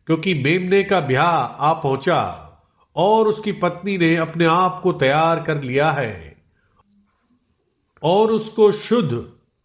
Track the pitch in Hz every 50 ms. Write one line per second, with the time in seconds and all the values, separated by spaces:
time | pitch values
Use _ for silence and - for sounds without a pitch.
0 | _ - 165 160 156 190 175 139 123 143 170 185 180 180 196 196 190 196 202 180
1 | 143 127 127 135 160 175 165 147 123 - - - 143 151 165 160 - 135 135 131
2 | - 180 165 131 104 87 80 - - - - _ _ _ _ _ _ _ - 147
3 | 175 208 220 220 220 214 - - - 208 190 - 180 165 - - 190 202 196 180
4 | 170 160 170 170 160 160 160 165 170 160 165 175 180 180 180 - - 180 - 147
5 | 139 131 143 156 160 165 165 156 156 160 156 147 139 123 127 135 151 160 143 143
6 | 123 110 98 90 82 - - _ _ _ _ _ _ _ _ _ _ _ _ _
7 | _ _ _ _ _ _ _ _ _ _ _ _ _ _ _ _ _ _ _ -
8 | 143 160 185 208 220 220 226 214 220 - - 220 214 208 - - - - 220 240
9 | 185 131 117 117 - - - _ _ _ _ _